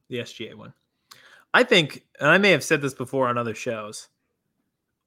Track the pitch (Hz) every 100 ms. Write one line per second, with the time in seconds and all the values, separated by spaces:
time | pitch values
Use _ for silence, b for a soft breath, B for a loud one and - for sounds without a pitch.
0 | - 123 117 - 110 - - - _ _
1 | _ b b b b - 247 202 147 -
2 | _ - 143 180 202 156 - 156 139 -
3 | 123 135 127 120 117 104 127 113 107 -
4 | - _ _ _ _ _ _ _ _ _